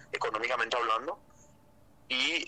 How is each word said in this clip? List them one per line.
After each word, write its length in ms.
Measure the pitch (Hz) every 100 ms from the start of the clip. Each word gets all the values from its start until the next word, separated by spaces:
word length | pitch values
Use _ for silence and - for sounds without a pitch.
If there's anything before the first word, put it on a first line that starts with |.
| -
económicamente 640 | - 117 110 120 123 117 123
hablando, 420 | 117 113 139 202 - - - - - - - - -
y, 360 | 127 139 165